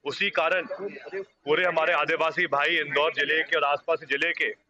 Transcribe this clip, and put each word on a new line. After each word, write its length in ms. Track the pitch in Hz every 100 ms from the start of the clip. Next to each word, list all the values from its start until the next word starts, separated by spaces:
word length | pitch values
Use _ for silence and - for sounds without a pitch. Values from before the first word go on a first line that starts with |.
| 143
उसी 240 | 139 196
कारण 360 | 185 165 185 -
पूरे 920 | 190 202 202 - 190 190 _ 143 156 180
हमारे 280 | 165 160
आदिवासी 520 | 160 147 160 160 165 170
भाई 280 | 139 151 165
इंदौर 360 | 147 143 156
जिले 280 | 139 143 156
के 120 | 160 165
और 60 |
आसपास 400 | 143 143 - 160 147
जिले 220 | 139 165
के 160 | 160 135 104